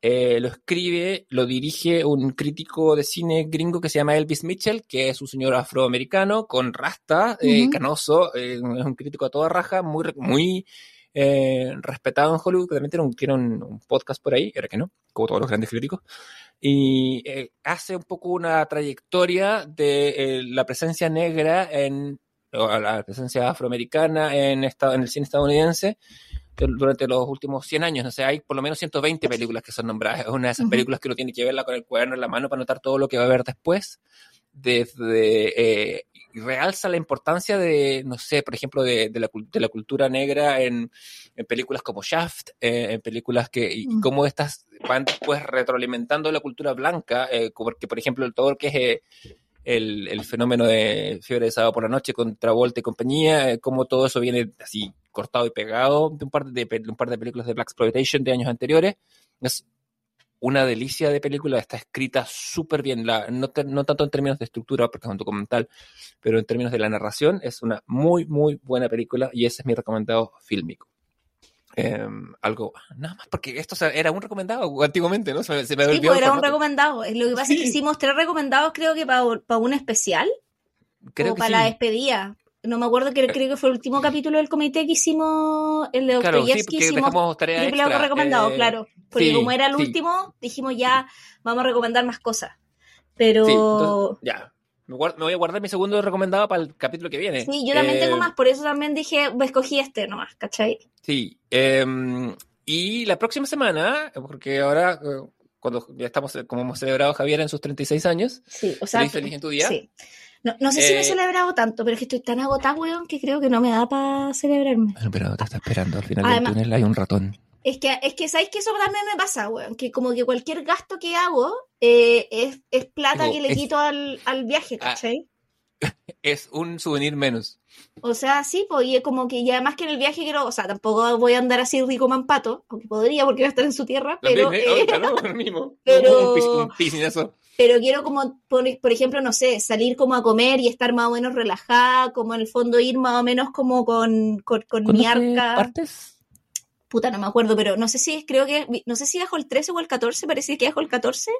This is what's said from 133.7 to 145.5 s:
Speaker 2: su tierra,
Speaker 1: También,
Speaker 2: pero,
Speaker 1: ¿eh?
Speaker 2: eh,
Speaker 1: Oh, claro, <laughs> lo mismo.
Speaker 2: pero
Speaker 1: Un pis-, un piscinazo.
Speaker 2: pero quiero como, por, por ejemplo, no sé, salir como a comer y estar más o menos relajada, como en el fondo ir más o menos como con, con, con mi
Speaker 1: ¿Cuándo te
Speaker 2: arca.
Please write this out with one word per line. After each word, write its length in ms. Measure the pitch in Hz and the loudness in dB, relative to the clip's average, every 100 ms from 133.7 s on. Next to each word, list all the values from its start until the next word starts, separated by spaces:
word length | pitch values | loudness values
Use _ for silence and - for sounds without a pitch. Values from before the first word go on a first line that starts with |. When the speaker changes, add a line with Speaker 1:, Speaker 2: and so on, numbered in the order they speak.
Speaker 2:
su 120 | 262 233 | 0 -4
tierra, 340 | 262 277 339 | -4 -4 -2
Speaker 1:
También, 280 | 539 480 - | 2 4 4
Speaker 2:
pero, 40 | |
Speaker 1:
¿eh? 100 | 392 480 | 4 2
Speaker 2:
eh, 160 | 480 | 4
Speaker 1:
Oh, 20 | 440 | 4
claro, 300 | 392 466 - | 2 2 0
<laughs> 80 | |
lo 100 | 214 | -2
mismo. 420 | - - 175 269 - | -6 -6 -6 -8 -6
Speaker 2:
pero 460 | 262 262 254 254 247 | 6 8 10 8 8
Speaker 1:
Un 60 | 240 | 4
pis-, 100 | 240 | 4
un 240 | 240 233 - | 2 0 0
piscinazo. 560 | 165 151 156 160 156 _ _ - | 0 2 -2 0 -4 _ _ 4
Speaker 2:
pero 220 | 240 240 | 8 8
quiero 240 | 247 285 | 6 2
como, 360 | 285 277 269 - _ | 0 -2 -2 -6 _
por, 160 | 254 254 254 | 2 2 2
por 100 | 247 | 2
ejemplo, 300 | 233 262 277 | 4 2 2
no 100 | 262 | 0
sé, 260 | 220 254 220 | 2 2 2
salir 360 | - 220 240 254 | 0 0 0 2
como 200 | 262 254 | 2 4
a 80 | |
comer 360 | 226 220 247 269 | 4 4 4 4
y 80 | 240 | 2
estar 240 | 233 247 | 2 0
más 140 | 247 233 | 2 0
o 40 | |
menos 220 | 240 247 247 | 0 -2 -2
relajada, 760 | 220 180 - 240 247 254 254 | -2 -4 2 4 6 4 2
como 200 | 247 226 | -2 -4
en 80 | 226 | -4
el 60 | 220 | -2
fondo 320 | 247 240 240 | 0 4 4
ir 180 | 254 262 | 4 2
más 220 | 254 240 | 2 2
o 40 | |
menos 260 | 240 247 269 | 2 2 0
como 340 | 269 254 254 233 | -2 0 2 2
con, 540 | 226 226 220 220 214 | 2 2 2 0 -2
con, 220 | - 226 | -2 -4
con 200 | - 226 214 | -2 -2 4
mi 180 | 214 | 4
Speaker 1:
¿Cuándo 160 | 226 240 240 | 6 4 4
te 60 | 240 | 2
Speaker 2:
arca. 160 | 240 | 2